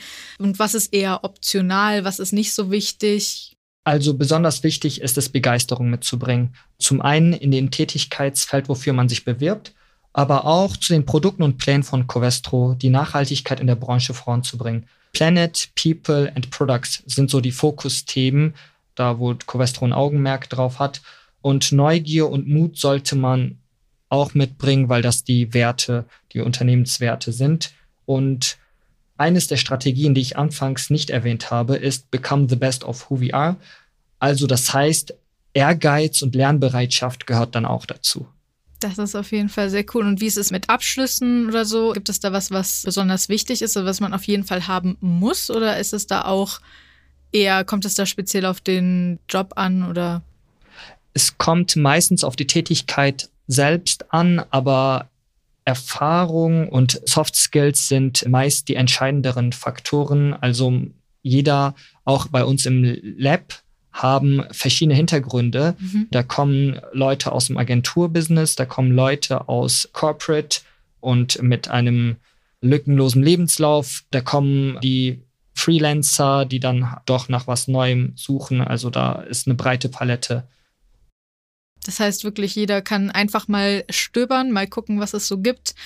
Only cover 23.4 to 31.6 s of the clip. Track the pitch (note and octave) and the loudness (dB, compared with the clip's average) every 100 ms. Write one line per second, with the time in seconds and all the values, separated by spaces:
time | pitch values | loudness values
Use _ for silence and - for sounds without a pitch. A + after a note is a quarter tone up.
23.4 | B2+ - _ _ _ _ - C3+ C#3+ D3 | -2 -6 _ _ _ _ -4 0 0 0
24.4 | C3 - C3+ C3+ B2+ A#2+ A#2+ A#2 - B2 | 0 0 0 2 4 2 2 0 0 0
25.4 | A#2 A#2+ A#2+ B2+ - A#2+ A#2 _ _ A#2+ | 2 2 2 0 -2 -4 -4 _ _ -6
26.4 | B2 B2 B2 B2 B2 - A#2+ A#2 - A2 | -4 0 2 2 2 -2 -2 -4 -6 -2
27.4 | C#3 D#3+ - _ _ _ - C3+ C3+ C3 | 0 0 -2 _ _ _ -4 0 0 0
28.4 | B2+ - _ _ _ _ _ - D3+ F3+ | -4 -6 _ _ _ _ _ -2 2 2
29.4 | - C3+ - C3 C#3+ B2+ D3 C3+ B2+ - | 2 -2 -2 -2 0 2 2 2 0 -2
30.4 | D3+ D3+ C3+ C3+ - D3+ - B2+ A#2+ A2+ | -4 -2 -4 -4 -2 -2 0 -2 -2 -4
31.4 | - A#2+ | -2 -2